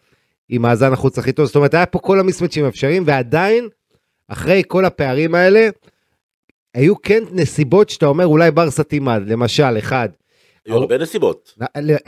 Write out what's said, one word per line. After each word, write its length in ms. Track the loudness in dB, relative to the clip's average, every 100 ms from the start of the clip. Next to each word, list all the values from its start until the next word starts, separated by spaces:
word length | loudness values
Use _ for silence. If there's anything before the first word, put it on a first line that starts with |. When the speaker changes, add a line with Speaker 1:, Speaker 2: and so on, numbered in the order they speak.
| _ _ _ _ -6
Speaker 1:
עם 120 | -2
מאזן 320 | 0 2 2
החוץ 260 | 0 -2 -4
הכי 120 | -4
טוב, 140 | -2 0
זאת 100 | 2
אומרת, 180 | 2
היה 120 | 2 0
פה 140 | -2
כל 200 | 0 0
המיסמצ'ים 460 | 0 -2 -4 -2 -4
האפשריים, 380 | -2 -2 -2 -2
ועדיין, 640 | -4 -2 -2 0 0 -2 -12 _ _ _ _ -18
אחרי 360 | -8 0 0 0
כל 180 | 0 0
הפערים 500 | -2 -2 -2 0 2
האלה, 340 | 4 4 2 -2 _ _ _ _ _ _ _ _ _ 0
היו 260 | 2 2
כן 220 | 0 0 0
נסיבות 580 | -2 -2 -2 2 2 2
שאתה 160 | 0 0
אומר, 200 | 2 2
אולי 260 | 4 4
ברסה 320 | 2 0 -2
תימד, 380 | -4 -2 -2 -2 -2
למשל, 520 | -2 -2 0 0 0
אחד, 320 | -4 -4 -4 -8 _ _ _ _ -4
Speaker 2:
היו 100 | -2
הרבה 220 | 0 -2
נסיבות. 580 | -2 -2 -2 -2 _ -12 -10 -6
Speaker 1:
ל-, 180 | -2 -2